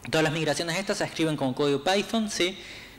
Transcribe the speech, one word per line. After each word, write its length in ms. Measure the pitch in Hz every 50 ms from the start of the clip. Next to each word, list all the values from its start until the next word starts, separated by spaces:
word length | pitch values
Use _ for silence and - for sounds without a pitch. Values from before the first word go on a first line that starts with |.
| - -
Todas 140 | 160 160 156
las 80 | 156
migraciones 460 | 151 165 156 151 139 - 170 170 160 185
estas 220 | 196 - - -
se 60 | 160
escriben 300 | - - - 160 160 151
con 180 | 139 143 131 127
código 300 | - 147 143 139 135 -
Python, 460 | 180 190 208 202 - - 226 220 202
¿sí? 280 | - - 175 185 196 - - - - - - - -